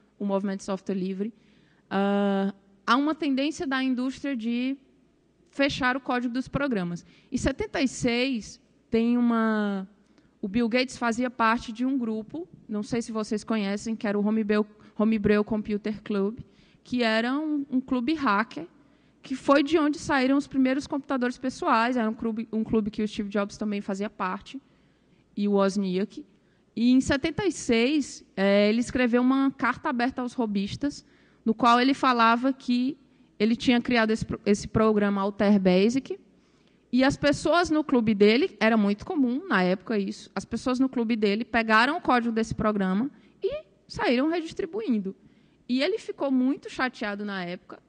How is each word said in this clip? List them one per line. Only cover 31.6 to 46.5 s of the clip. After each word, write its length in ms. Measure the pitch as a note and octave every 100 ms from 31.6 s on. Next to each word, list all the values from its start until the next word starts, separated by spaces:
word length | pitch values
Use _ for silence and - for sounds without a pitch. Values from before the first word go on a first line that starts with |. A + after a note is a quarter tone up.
| A#3+ A#3+
ele 120 | C4
falava 600 | C4+ C4+ A#3+ A3+ A#3 C4
que 440 | C4 - B3 B3+ - _ _ _ -
ele 180 | G#3+ A#3
tinha 240 | - A#3+
criado 300 | A#3+ A#3+ A3
esse 140 | A3
pro-, 160 | - -
esse 240 | - G3+ -
programa 540 | - A3 G#3 G3+ G3+
Alter 360 | G3 G3+ G3+ G#3
Basic, 600 | F#3+ F3+ G#3+ C4 - F#4+ _ _ _ _ _ _ _
e 100 | B3
as 140 | C4 -
pessoas 540 | C#4+ C#4+ D#4+ E4 F4
no 120 | D#4
clube 320 | D4+ B3+ A3
dele, 420 | G3 G#3 A#3 F#4+ -
era 160 | A3 A3+
muito 300 | G3+ G#3 -
comum 400 | F4 B3+ B3+ F#4+
na 140 | G#3
época 360 | F3+ F#3+ - A3
isso, 320 | G3 G#3 -
as 100 | -
pessoas 340 | - A#3 C4 B3+
no 100 | C4
clube 280 | B3+ A3+ A3+
dele 280 | G#3 G#3
pegaram 520 | A#3 A#3 A3 G#3+ B3 E4+
o 40 |
código 320 | - B3 A#3
desse 220 | A3+ A3+
programa 560 | - G#3+ G#3 F#3+ F#3+ C4+ - _ _
e 220 | G4 D5 - _ -
saíram 420 | - G#4+ B3 D#4
redistribuindo. 840 | F4 D#4+ - F#4+ G4+ G#4 A3 F#3+ - _ _ _ _ -
E 140 | B3
ele 160 | D#4 A4
ficou 320 | - G4 C#4+
muito 400 | C4 B3+